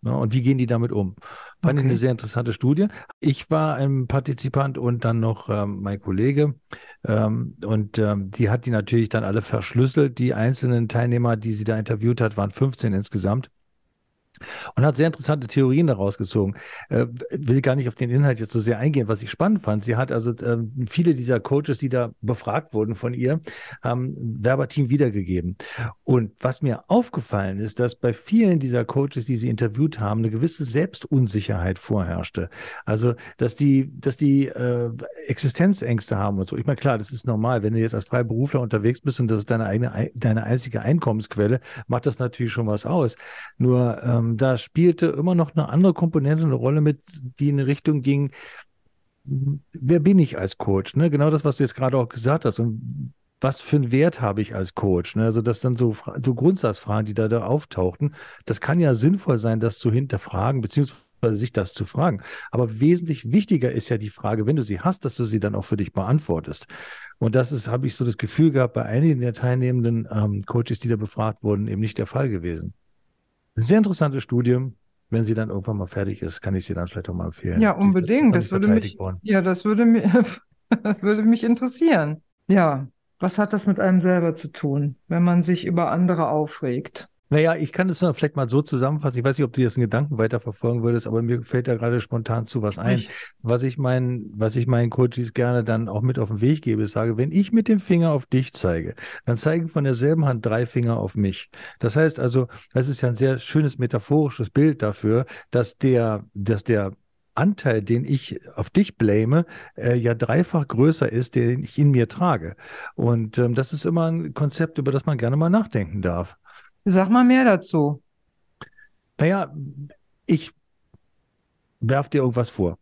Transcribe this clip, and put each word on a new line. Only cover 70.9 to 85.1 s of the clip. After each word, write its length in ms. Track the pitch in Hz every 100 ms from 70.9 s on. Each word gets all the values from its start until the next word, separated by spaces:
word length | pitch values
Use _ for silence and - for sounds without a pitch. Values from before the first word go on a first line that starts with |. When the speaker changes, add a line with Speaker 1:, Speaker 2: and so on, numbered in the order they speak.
| 113
Speaker 1:
befragt 460 | 107 - 110 107
wurden, 240 | 107 101 107
eben 140 | 101
nicht 180 | 107 -
der 80 | 104
Fall 220 | 127 135
gewesen. 460 | 98 85 80 85 - _ _ _ _ _ _ _ -
Sehr 220 | 117 208
interessante 420 | 208 175 151 135
Studie. 380 | - 120 120 123 131 - _ _ _
Wenn 160 | 113
sie 100 | 110
dann 160 | 110 110
irgendwann 260 | 98 98 101
mal 100 | 95
fertig 340 | - 98 98
ist, 220 | 85 -
kann 140 | 98 95
ich 100 | -
sie 80 |
dann 140 | 87 87
vielleicht 200 | - 85
auch 60 |
mal 120 | 87 85
empfehlen. 340 | - - 90
Speaker 2:
Ja, 140 | 214
Speaker 1:
Die 40 | 185
ist 60 |
Speaker 2:
unbedingt. 420 | 196 185 165 247 285
Speaker 1:
noch 60 |
Speaker 2:
Das 80 | 120
Speaker 1:
nicht 80 | 107
Speaker 2:
würde 140 | - 214
Speaker 1:
verteidigt 280 | 220 147 -
Speaker 2:
mich, 40 |
Speaker 1:
worden. 180 | 92 92
Speaker 2:
ja, 180 | 208 196
das 240 | 180 180
würde 200 | 208 214
mi-, 180 | 233 226 220 220 214 - _ _ _
<laughs> 300 | 220 214 208
würde 220 | 196 214
mich 220 | 220 233
interessieren. 800 | 247 240 254 - 330 240 151 156 _ _ -
Ja, 400 | 190 165 139 135 _ _ _
was 180 | 180 180
hat 140 | 202
das 140 | 208 208
mit 100 | 190
einem 220 | 185 185
selber 320 | 180 180 170
zu 140 | 160 -
tun, 480 | - 147 139 143 131
wenn 160 | _